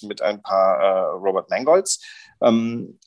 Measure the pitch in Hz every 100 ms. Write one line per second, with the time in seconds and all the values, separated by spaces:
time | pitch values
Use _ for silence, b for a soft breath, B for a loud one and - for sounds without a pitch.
0 | 104 98 104 104 - 95 95 92 95 95
1 | 82 87 98 95 - 95 135 185 190 -
2 | B B B _ 120 113 113 117 95 -